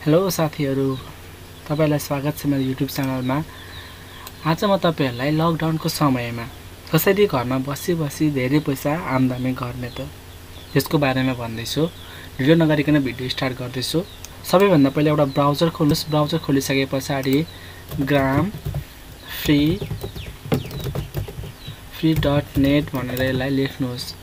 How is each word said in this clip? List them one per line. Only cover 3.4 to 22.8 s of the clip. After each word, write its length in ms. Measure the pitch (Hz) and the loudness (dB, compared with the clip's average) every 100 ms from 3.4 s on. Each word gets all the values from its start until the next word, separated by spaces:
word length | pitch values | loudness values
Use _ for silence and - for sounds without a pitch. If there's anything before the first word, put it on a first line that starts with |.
| 160 - - - - - - - - - 151 | -4 -12 -16 -16 -16 -16 -18 -16 -16 -6 -2
आज 180 | 165 | 2
म 120 | 208 196 | 2 4
तपाईँहरूलाई 500 | 175 156 135 120 139 156 | 2 2 0 0 0 2
लकडाउनको 520 | 165 160 160 160 165 | 2 2 0 0 -2
समयमा 580 | - 147 123 117 117 117 - - - - | 2 2 2 -2 -6 -10 -12 -18 -18 0
कसरी 340 | 160 196 196 202 | 2 4 4 4
घरमा 320 | 135 120 131 131 | 4 0 -2 -2
बसी 260 | 135 - | -4 -2
बसी 360 | 170 147 - 156 | 0 -2 0 0
धेरै 260 | 139 127 147 | 2 2 2
पैसा 320 | 151 135 147 147 | 2 -2 0 -2
आम्दानी 480 | - 131 131 123 127 | 0 2 2 2 -2
गर्ने 380 | 127 123 123 123 | -2 -6 -6 -8
त, 160 | - 139 - - - - - - | -8 -10 -12 -18 -18 -18 -18 0
त्यसको 240 | 143 - 160 | 0 2 2
बारेमा 360 | 139 131 131 123 | 2 2 0 -2
भन्दैछु। 460 | 117 113 113 - 175 - - - - - | -6 -6 -4 0 -2 -2 -16 -16 -16 0
ढिलो 140 | 135 165 | 4 6
नगरिकन 480 | 160 151 147 151 | 6 4 4 2
video 240 | 131 120 127 | 2 -4 -6
start 320 | - 135 127 | -2 -4 -4
गर्दैछु। 400 | 123 127 123 160 190 - - - - | -6 -4 -2 -2 -4 -12 -16 -14 2
सबैभन्दा 420 | 180 202 170 135 151 | 4 6 6 6 4
पहिला 140 | 151 | 2
एउटा 140 | 147 143 139 | 4 2 4
browser 320 | 143 143 165 - | 2 4 0 2
खोल्नुहोस्। 320 | 151 160 151 | 2 2 2
browser 300 | 151 151 165 | 0 2 -2
खोलिसके 500 | - 139 135 135 135 | 2 0 2 0 0
पछाडि 560 | 135 131 139 131 139 165 - - - - - | -2 -2 -2 2 2 0 -8 -18 -18 -10 -4
gram 480 | 139 143 135 139 180 - - - - - - - - - | 0 2 4 2 0 -2 -6 -6 -8 -16 -18 -18 -14 -6
free, 320 | - 147 147 196 185 - - - - - - - - - - - - - - - - - - - - - | 2 4 4 0 -4 -8 -8 -10 -12 -12 -4 -4 -2 -8 -6 -6 -6 -6 -6 -8 -12 -12 -14 -14 -14 -2
free 140 | 160 | 2
dot 440 | 156 151 143 143 143 | 2 4 2 0 2
net 260 | 139 143 | 4 4